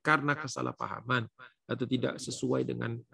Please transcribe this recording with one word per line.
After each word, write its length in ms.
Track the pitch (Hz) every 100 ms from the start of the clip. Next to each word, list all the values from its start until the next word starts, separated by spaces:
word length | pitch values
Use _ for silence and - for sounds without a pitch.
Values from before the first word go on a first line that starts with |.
karena 320 | - 151 143 147
kesalahpahaman 920 | 139 131 123 - 117 - 117 127 113 - 127 _
atau 220 | - 120 123
tidak 320 | 127 135 -
sesuai 480 | - 127 127 131 127
dengan, 320 | 120 117 117 -